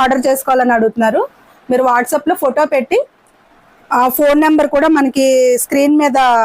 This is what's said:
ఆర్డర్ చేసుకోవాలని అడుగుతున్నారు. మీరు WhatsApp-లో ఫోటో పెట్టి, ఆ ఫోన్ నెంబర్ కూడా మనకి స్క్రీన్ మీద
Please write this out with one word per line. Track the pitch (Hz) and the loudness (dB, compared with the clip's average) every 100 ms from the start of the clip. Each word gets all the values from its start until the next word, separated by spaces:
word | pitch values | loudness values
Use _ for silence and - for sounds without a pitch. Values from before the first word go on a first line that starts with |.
ఆర్డర్ | 254 269 269 | 0 0 -2
చేసుకోవాలని | 269 - 254 247 226 | -2 -2 0 0 0
అడుగుతున్నారు. | 220 233 220 294 539 _ _ _ - | 0 0 -2 0 -4 _ _ _ -4
మీరు | 254 254 | -2 0
WhatsApp-లో | 240 240 294 311 359 | 0 -2 -4 -2 -2
ఫోటో | 277 285 302 | -2 -2 -2
పెట్టి, | 277 226 453 605 _ _ _ _ _ _ _ - 240 | -2 -2 -2 -4 _ _ _ _ _ _ _ -4 -2
ఆ | 254 254 | 0 0
ఫోన్ | 294 294 | 0 2
నెంబర్ | 311 311 294 | 2 0 0
కూడా | 277 320 302 | 0 2 0
మనకి | 269 277 262 262 254 247 | 0 0 0 2 2 0
స్క్రీన్ | - 277 285 302 | -2 0 2 2
మీద | 285 269 254 233 | 2 2 2 2